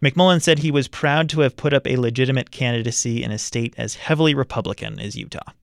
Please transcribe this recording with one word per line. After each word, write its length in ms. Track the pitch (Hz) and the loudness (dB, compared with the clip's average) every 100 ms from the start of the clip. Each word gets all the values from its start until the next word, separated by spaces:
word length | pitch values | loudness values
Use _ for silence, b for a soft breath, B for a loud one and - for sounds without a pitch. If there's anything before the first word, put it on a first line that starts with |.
McMullin 380 | 147 135 185 180 | 0 4 4 4
said 180 | 160 151 | 4 2
he 120 | 156 | 2
was 180 | 143 135 | 0 -2
proud 400 | - 151 147 160 | -2 0 2 2
to 100 | 156 | 2
have 160 | 139 - | 2 2
put 180 | 151 | 0
up 120 | 143 - | 0 2
a 100 | 127 | 0
legitimate 540 | 120 117 131 135 - | 0 0 0 0 -4
candidacy 720 | - 127 120 117 113 120 117 | -4 -2 -2 -2 -4 -2 -4
in 80 | 120 | -4
a 80 | 107 | -6
state 360 | - 120 117 - | -6 -4 -4 -6
as 200 | 113 - | -8 -8
heavily 380 | - 156 160 | -2 2 4
Republican 640 | 143 131 - 101 - 107 104 | 2 -2 -4 -6 -6 -10 -10
as 180 | 104 - | -10 -10
Utah. 360 | - - - - | -12 -14 -16 -20